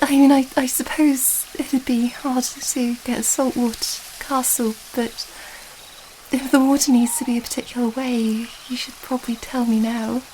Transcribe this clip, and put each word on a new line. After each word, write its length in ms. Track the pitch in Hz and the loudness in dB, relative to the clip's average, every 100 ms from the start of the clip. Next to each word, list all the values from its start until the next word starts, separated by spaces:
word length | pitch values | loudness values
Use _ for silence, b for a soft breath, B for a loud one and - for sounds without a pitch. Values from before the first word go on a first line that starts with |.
I 100 | 277 | 4
mean, 200 | 277 277 | 6 8
I, 160 | 277 262 - | 8 4 0
I 100 | 262 | 0
suppose 800 | - - - 302 269 - - - - | -2 -4 2 4 4 2 0 -4 -6
it'd 280 | 285 269 254 | -2 -2 0
be 220 | 247 240 | 2 2
hard 360 | - 285 254 | -2 -2 0
to 520 | 254 - - - 247 240 | -2 -4 -6 -2 -2 -2
get 160 | - 240 | -4 -2
a 40 | |
saltwater 800 | 220 - 262 - 240 220 - - - - | -2 0 0 2 0 0 -6 -8 -10 -14
castle, 560 | - 269 254 - 233 220 - - | -4 -2 0 0 0 -4 -8 -4
but 320 | 233 - - B B B B B - - - - - | -4 -4 -14 B B B B B -20 -20 -20 -20 -6
if 180 | 262 269 | -6 2
the 80 | 285 | 2
water 320 | 262 277 277 | 4 4 4
needs 260 | 247 240 - | 4 4 0
to 80 | 254 | -2
be 120 | 240 | -4
a 40 | |
particular 480 | 240 - - - 240 | -4 -8 -8 -2 -2
way, 580 | 226 262 240 226 220 226 - - | -2 -2 0 0 0 -4 -12 -10
you 80 | 247 | -10
should 160 | - - | -10 -14
probably 400 | - 254 - 233 | -6 -6 -4 -8
tell 300 | - 262 240 | -6 -2 2
me 140 | 220 | 2
now. 420 | 220 233 226 233 254 | 2 0 -2 -4 -6